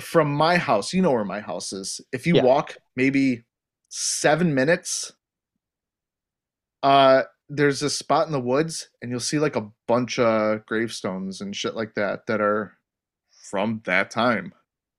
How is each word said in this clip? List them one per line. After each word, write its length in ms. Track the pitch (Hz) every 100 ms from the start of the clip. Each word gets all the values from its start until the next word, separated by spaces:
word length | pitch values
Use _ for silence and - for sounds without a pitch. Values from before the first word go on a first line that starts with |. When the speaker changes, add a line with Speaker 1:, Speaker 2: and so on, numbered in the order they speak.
Speaker 1:
from 300 | - 170 147
my 240 | 147 156 175
house, 340 | - 113 -
you 80 | 185
know 120 | 185
where 120 | 123
my 160 | 101 101
house 320 | 104 90 -
is. 260 | 98 98 - -
If 140 | 127 165
you 80 | 151
Speaker 2:
Yeah. 60 |
Speaker 1:
walk 340 | 123 139 - - _
maybe 520 | - 135 135 135 120 _ _ _ _ _
seven 640 | - - - 151 151 180
minutes, 600 | 135 135 175 - - - _ _ _ _ _ _ _ _ _ _ _ _ _ _ _ _ _
uh, 400 | 139 139 135 135 - _ _
there's 320 | 143 147 135
a 80 | 143
spot 380 | - - 143 160
in 60 |
the 80 | 147
woods 500 | 120 131 165 156 - _
and 100 | 120
you'll 80 | 123
see, 200 | - 151
like, 180 | 151 120
a 140 | 107 _ -
bunch 320 | 117 123 -
of 480 | 117 110 107 107 -
gravestones 760 | 110 113 - 107 95 95 92
and 160 | 98 101
shit 180 | 117
like 200 | 110 110
that 320 | - 101 101 -
that 160 | 110
are 340 | 104 107 98 _ _ _ _ _ _
from 500 | _ - 98 107 110 -
that 240 | 90 98
time. 420 | 117 123 107 87 - _ _ _